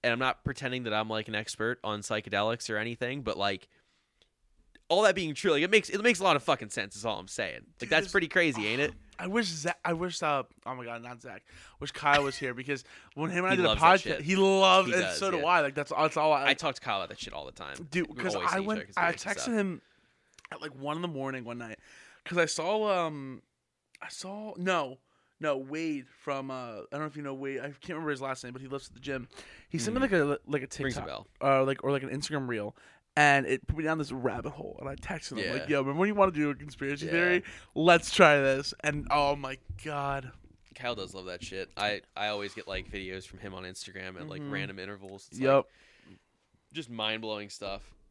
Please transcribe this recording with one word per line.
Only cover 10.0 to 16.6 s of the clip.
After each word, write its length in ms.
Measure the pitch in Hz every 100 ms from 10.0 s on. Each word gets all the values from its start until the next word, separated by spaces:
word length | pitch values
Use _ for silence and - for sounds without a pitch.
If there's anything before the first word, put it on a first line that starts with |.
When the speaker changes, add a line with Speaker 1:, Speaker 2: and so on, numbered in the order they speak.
| 180 165
Speaker 2:
uh, 200 | 160 139 123 _ -
oh 80 |
my 100 | 127
God, 180 | 117 117
not 180 | 120 120
Zach. 220 | 123 101 _ - - -
Wish 140 | 147
Kyle 320 | - 147 143
was 120 | 139 131
here 180 | 135
because 280 | 123 127 135 - - -
when 160 | 143 160
him 140 | 180
and 40 | 185
I 20 |
Speaker 1:
He 60 | 185
Speaker 2:
did 100 | 175
a 20 |
Speaker 1:
loves 120 | 107
that 60 | 165
Speaker 2:
podcast, 160 | 190
Speaker 1:
shit. 180 | 107 -
Speaker 2:
he 120 | 147
loves 540 | 190 190 190 190 185 185
Speaker 1:
He 60 |
Speaker 2:
and 80 | 180
Speaker 1:
does, 160 | 190 170
Speaker 2:
so 120 | 190
do 60 | 180
Speaker 1:
yeah. 60 |
Speaker 2:
I. 160 | 160 175
Like, 140 | 143
that's, 180 | 139 143 -
that's 200 | 156 156
all 160 | 156
I 160 | 147 135
Speaker 1:
I 60 |
talk 200 | 135